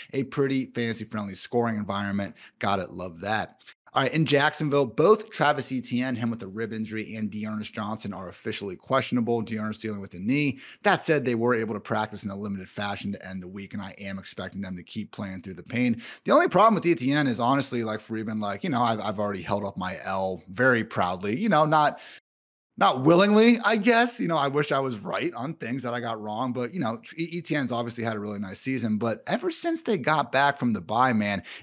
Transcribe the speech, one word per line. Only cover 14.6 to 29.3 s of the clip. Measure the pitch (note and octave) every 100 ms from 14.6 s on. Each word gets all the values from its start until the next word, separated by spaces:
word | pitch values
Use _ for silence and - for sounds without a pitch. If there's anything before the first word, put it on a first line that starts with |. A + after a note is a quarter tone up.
| F#2 F2+
to |
keep | - A2 G2+
playing | - G2 F#2
through | F#2+
the | F2
pain. | - A#2 B2 A2+ - - -
The |
only | C#4 F4+
problem | F3+ A3 F#3
with | E3+
Etienne | E3 B2+ D3 C#3
is | A2
honestly, | A#2+ C#3 - A#2+ A2+
like, | G#2+
Freeman, | - A2 A2 G#2+
like, | G#2 G2+ F#3+
you |
know, | A#2+
I've, | A#2 A2
I've | G#2 G2+
already | G#2 G2
held | D#2+ G2+
up | G2 -
my | F#2 -
L | F#2+ F#2+ F#2+ F2+ -
very | F#2+ B2+ A#2
proudly, | G#2 G#2+ F2+ F#2 G2+ B2+
you | A3
know, | D3+
not, | D#3 D#3 D3 - - - _ _ _ _ _ -
not | G3 C3
willingly, | C#3+ E3+ G#3 G#3+ A#3 A#3
I | G3+ A3
guess. | G#3+ A#3 A#3+ -
You | F3
know, | D#3+
I | C#3
wish | C#3+ C#3+
I | C#3
was | C3+ G#2+
right | F2 G2 D#3+
on | - C#3+
things | D#3+ A#2 C3
that | A#2+
I | A#2+
got | A#2 A2
wrong, | G#2+ G#2+ B2+
but, | B2 B2
you | F#3
know, | A2+ A#2 - E3
E-, | E3 E3+
Etienne's | - D3+ B2
obviously | B2 A#2 A#2
had | A2+ G#2+
a |
really | G#2 G2+
nice | G2 G2
season, | C3 C3 A2 G#2+
but | A#2 A2
ever | -